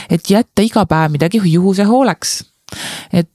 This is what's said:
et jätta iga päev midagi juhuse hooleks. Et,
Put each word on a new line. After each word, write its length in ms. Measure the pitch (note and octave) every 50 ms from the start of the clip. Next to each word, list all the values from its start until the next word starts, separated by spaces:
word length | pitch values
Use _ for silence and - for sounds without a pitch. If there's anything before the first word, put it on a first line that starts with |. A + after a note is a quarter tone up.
| - -
et 200 | E3 E3+ - -
jätta 360 | G3 A3 A3+ - _ - G#3
iga 200 | A3+ - A3 F#3+ -
päev 240 | D#3+ D#3+ D#3+ D3+ D3
midagi 260 | C#3+ D#3 F3 G3+ A3+ G3
juhuse 420 | E3+ D#3+ F3 F3+ G3 F#3+ F#3+ G3+
hooleks. 540 | G#3 A#3 C4 C4+ A3 E3 - - - - - - - _ _ _ - - - - - - - - - -
Et, 200 | F3+ E3 -